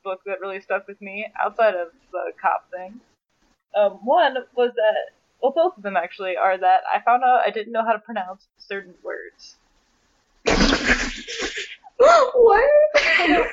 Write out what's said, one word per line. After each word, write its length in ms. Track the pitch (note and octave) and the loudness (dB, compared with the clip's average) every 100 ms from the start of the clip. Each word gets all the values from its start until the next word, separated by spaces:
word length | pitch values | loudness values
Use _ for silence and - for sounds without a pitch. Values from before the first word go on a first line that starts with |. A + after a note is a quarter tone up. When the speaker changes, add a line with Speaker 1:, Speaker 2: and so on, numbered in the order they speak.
Speaker 1:
book 160 | G3 F#3+ | -10 -10
that 140 | G3+ F3+ | -8 -10
really 200 | G3 F#3+ | -8 -10
stuck 260 | - G3 G3+ | -6 -8 -8
with 120 | G3+ | -18
me 260 | G3 G3+ G#3+ - | -16 -14 -12 -6
outside 320 | G#3 G#3 G#3+ | -4 0 0
of 140 | F3+ E3+ _ _ | 0 -8 _ _
the 200 | F3 E3+ - | -10 -10 -4
cop 280 | F#3+ - - | -2 -2 -8
thing. 280 | F3+ F#3 A#3+ _ _ _ _ _ _ _ | -16 -16 -20 _ _ _ _ _ _ _
Um, 240 | G3+ G3+ F#3+ | 0 0 -2
one 320 | A3+ E4+ C#4+ C4 - | 0 2 2 -2 -8
was 160 | A#3+ A#3+ | -2 -2
that, 360 | - G#3+ D#3 - _ _ - | 0 0 0 -6 _ _ -4
well, 120 | C4 | -2
both 220 | E4 F4+ G#3 | 0 -2 -2
of 60 | |
them 120 | G3+ | -6
actually 400 | F#3+ F3 - F#3 | -4 -6 -8 -6
are 220 | F3+ F#3+ F#3+ | 0 0 2
that 240 | F#3 F#3 - | 2 2 0
I 60 | G3+ | -2
found 220 | A3+ B3 | 0 2
out 180 | B3+ B3 | 4 2
I 60 | G3+ | 0
didn't 200 | G#3+ G#3+ | -4 -6
know 140 | A3+ | -4
how 80 | A3+ | -2
to 60 | G#3+ | -4
pronounce 480 | - G#3+ F#3 F#3+ _ _ | -6 -10 -10 -14 _ _
certain 380 | - G3 F3+ E3 | -12 -12 -12 -18
words. 540 | F3 - - _ - _ _ _ _ _ _ _ _ _ | -14 -14 -16 _ -20 _ _ _ _ _ _ _ _ _
Speaker 2:
<laughs> 1120 | - - - - - B3+ - - A#4+ A4+ F#4 G#4 - - - - | 0 2 2 2 0 -2 -4 -10 -12 -10 -10 -10 -14 -18 -8 4
What? 600 | D5 E5+ B4+ B4 A4+ G#4 C#5+ D5 D5+ | 6 6 4 4 6 6 4 4 4
Speaker 1:
So 320 | D5 E5 D#5+ E4+ | 2 0 0 2
the, 180 | - A#4+ | 2 0